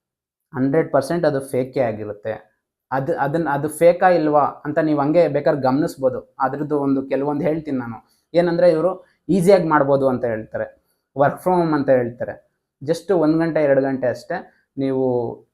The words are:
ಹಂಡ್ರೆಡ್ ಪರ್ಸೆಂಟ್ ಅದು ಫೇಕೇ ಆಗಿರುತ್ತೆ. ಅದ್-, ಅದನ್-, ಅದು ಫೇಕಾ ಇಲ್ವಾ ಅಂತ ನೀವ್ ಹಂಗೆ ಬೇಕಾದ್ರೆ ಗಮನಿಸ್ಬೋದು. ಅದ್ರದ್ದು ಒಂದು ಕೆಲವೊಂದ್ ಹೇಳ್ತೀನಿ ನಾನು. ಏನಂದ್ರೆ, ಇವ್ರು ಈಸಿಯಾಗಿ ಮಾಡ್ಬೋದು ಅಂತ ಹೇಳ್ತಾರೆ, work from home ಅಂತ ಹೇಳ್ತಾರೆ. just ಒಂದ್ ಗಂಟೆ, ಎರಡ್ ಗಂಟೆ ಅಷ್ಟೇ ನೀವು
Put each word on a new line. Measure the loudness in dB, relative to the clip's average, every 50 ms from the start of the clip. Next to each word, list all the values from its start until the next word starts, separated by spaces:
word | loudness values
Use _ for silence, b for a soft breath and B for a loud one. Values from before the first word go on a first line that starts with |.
| _ _ _ _ _ _ _ _ _ _ -4
ಹಂಡ್ರೆಡ್ | -2 -2 0 2 0 0 2
ಪರ್ಸೆಂಟ್ | 0 -2 0 0 -4 0 0
ಅದು | 0 -2 -2
ಫೇಕೇ | -6 -4 -4 -4 -4 -4 -2 -2
ಆಗಿರುತ್ತೆ. | -2 -2 -4 -6 -10 -12 -12 -12 -10 -10 -10 -10 -14 _ _ _ _ _ _ _ _ -6
ಅದ್-, | -6 -4 -4 -4 -4
ಅದನ್-, | -4 -4 -2 -2 -2 -2
ಅದು | -2 -2 -4 -4
ಫೇಕಾ | -4 -2 2 4 4 4 4 4 2
ಇಲ್ವಾ | 4 2 2 2 2 2
ಅಂತ | 2 2 -2 -6 -8 -4 -2 0
ನೀವ್ | 0 0 0 0
ಹಂಗೆ | 2 2 4 4 4
ಬೇಕಾದ್ರೆ | 2 2 0 0 0 0 0
ಗಮನಿಸ್ಬೋದು. | 0 0 0 0 0 -2 -4 -2 -2 -2 -2 -2 -12 _ _ -4
ಅದ್ರದ್ದು | -4 -4 -4 -4 -6 -2 -2 -2
ಒಂದು | 0 0 0 0
ಕೆಲವೊಂದ್ | -2 -2 -2 -2 -2 -2 -2 -2 -2
ಹೇಳ್ತೀನಿ | -2 -2 -2 -4 -6 -6
ನಾನು. | -6 -6 -8 -12 -14 _ _ _ _ _ _ 0
ಏನಂದ್ರೆ, | 0 2 2 2 4 4 4
ಇವ್ರು | 4 4 2 0 -2 -4 b b b b b 0
ಈಸಿಯಾಗಿ | 0 2 6 6 6 6 4
ಮಾಡ್ಬೋದು | 4 2 2 4 4 2 2 2
ಅಂತ | 0 0 0 -2
ಹೇಳ್ತಾರೆ, | -4 -4 -6 -8 -8 -8 -8 -8 -8 -10 _ _ _ _ _ _ _ -2
work | 0 0 0 0 -2 -2
from | 0 0 2
home | 2 0 0
ಅಂತ | -2 2 2
ಹೇಳ್ತಾರೆ. | 2 2 2 -2 -6 -10 -10 -10 -12 -14 _ _ _ _ _ _ _ -12 -6
just | -6 -6 -4 -2 0 0
ಒಂದ್ | 2 2 2 2
ಗಂಟೆ, | 2 0 0 0 0 2
ಎರಡ್ | 2 2 2
ಗಂಟೆ | 2 0 -2 -2 -2
ಅಷ್ಟೇ | -4 -4 -4 -8 -10 -10 -10 -10 b b b b b -8
ನೀವು | -6 -4 -2 -2 0 0 0 0 -2 -2 -4 -8 -12 -18 _